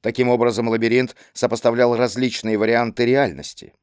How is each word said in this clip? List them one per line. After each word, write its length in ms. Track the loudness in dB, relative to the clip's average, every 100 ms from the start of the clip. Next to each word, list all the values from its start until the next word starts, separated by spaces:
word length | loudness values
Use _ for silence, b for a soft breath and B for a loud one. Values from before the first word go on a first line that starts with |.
Таким 260 | -4 0 2
образом, 400 | 2 2 0 -2
лабиринт 480 | 0 2 2 0 b b
сопоставлял 640 | -4 -2 0 0 2 2 2
различные 600 | -2 0 -4 -4 -2 0
варианты 480 | 2 0 0 0 2
реальности. 680 | 2 0 -4 -14 -16 -20 _